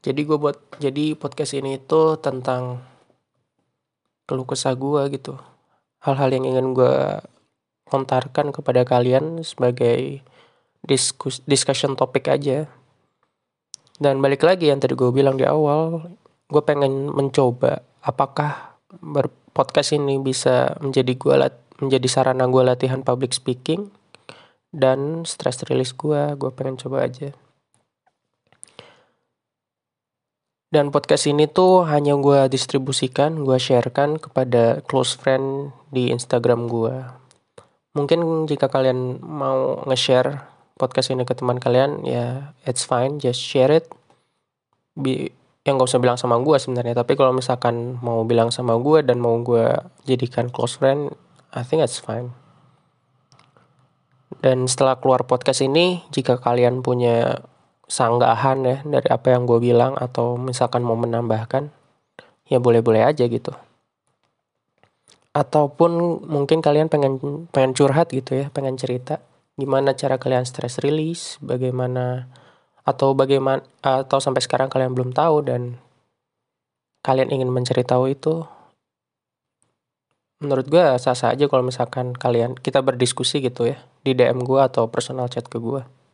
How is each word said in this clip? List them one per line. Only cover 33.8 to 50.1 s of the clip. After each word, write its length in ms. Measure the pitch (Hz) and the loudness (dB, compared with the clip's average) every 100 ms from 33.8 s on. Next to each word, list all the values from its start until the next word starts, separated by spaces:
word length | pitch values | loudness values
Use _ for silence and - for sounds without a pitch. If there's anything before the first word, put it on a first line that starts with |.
| 123 131 143 160 | 2 0 -2 -2
kepada 640 | - - 131 120 117 - - | -4 -4 0 4 4 2 -2
close 240 | 135 123 - | -2 -2 -2
friend 560 | - 131 135 139 143 131 _ | 0 0 -2 -6 -10 -16 _
di 160 | 135 123 | -2 -2
Instagram 560 | 120 - 123 120 120 | -2 -2 0 2 0
gue. 320 | 120 117 113 131 127 127 _ _ _ - _ _ _ | 0 -2 -2 -4 -12 -20 _ _ _ -20 _ _ _
Mungkin 560 | 151 143 170 165 160 156 | -4 0 2 2 -2 -2
jika 240 | 147 135 | 0 0
kalian 480 | 135 131 127 127 131 | 2 0 0 -4 -8
mau 640 | - 151 135 135 131 131 | -10 -6 -2 -2 -2 -4
nge-share 640 | 139 127 - 127 135 139 - _ _ _ | -4 -2 2 2 2 -4 -16 _ _ _
podcast 320 | 127 - 131 | -4 -2 -4
ini 160 | 127 123 | -4 -4
ke 80 | 123 | -4
teman 240 | 123 123 | -2 -2
kalian, 480 | 123 123 139 147 135 | 2 2 2 -2 -6
ya 480 | 123 120 127 143 - | -4 -4 -8 -12 -12
it's 240 | - 123 - | -8 -6 -2
fine, 320 | 123 131 147 | 0 0 -2
just 160 | 131 120 | -4 -4
share 320 | - 139 131 | -2 2 4
it. 240 | 160 160 - _ _ _ _ _ _ _ _ _ - | 4 0 -20 _ _ _ _ _ _ _ _ _ -6
Bi-, 320 | 135 127 - _ _ _ - | -4 -4 -6 _ _ _ -2
yang 80 | 135 | 2
nggak 160 | 127 | 2
usah 80 | 127 | 4
bilang 160 | 123 123 | 2 0
sama 240 | 127 117 | 0 2
gue 160 | 139 143 | 4 2
sebenarnya, 400 | - 123 120 120 | 2 -4 -2 -2
tapi 240 | 123 143 | 0 2
kalau 160 | 131 127 | 2 2
misalkan 640 | 123 127 123 117 120 123 | -2 -2 0 -2 -6 -6
mau 240 | 120 117 | -4 -2
bilang 240 | 113 117 117 | 2 2 2
sama 240 | 117 123 117 | 0 -2 0
gue 240 | 135 156 | 4 2
dan 160 | 127 123 | 4 0
mau 160 | 120 117 | 2 0
gue 320 | 120 117 117 - - _ | 2 2 2 0 -4 _
jadikan 400 | - | -4